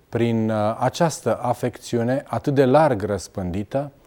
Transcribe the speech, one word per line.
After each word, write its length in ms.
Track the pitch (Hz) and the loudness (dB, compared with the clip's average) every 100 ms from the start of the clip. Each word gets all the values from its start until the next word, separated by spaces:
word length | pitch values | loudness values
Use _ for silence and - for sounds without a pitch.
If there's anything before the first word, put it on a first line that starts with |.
| _ | _
prin, 400 | 117 117 113 110 | 0 0 0 0
uh, 280 | 110 107 113 | 0 0 0
această 600 | 127 - 170 - 113 110 | -2 0 0 0 -2 -2
afecțiune 800 | 123 127 123 - - 120 117 131 - | -2 -2 -4 -6 -4 -2 0 -2 -4
atât 260 | 113 - | -6 0
de 120 | 139 131 | 2 6
larg 360 | 143 156 110 | 6 4 2
răspândită, 920 | 101 101 - - 90 87 104 135 143 - | -2 -4 -6 -8 -4 -4 -4 -4 -6 -12